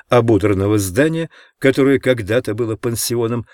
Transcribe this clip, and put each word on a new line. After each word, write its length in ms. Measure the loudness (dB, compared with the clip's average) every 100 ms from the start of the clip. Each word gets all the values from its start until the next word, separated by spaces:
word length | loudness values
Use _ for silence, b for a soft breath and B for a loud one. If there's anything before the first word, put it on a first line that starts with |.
| 0
ободранного 720 | 2 4 2 2 0 0 0
здания, 520 | 0 0 0 -2 -6 b b _
которое 400 | 0 2 2 2
когда-то 560 | 0 -2 -2 -2 -2
было 220 | -4 -6 -4
пансионом, 720 | -6 -4 -4 -2 -2 -4 b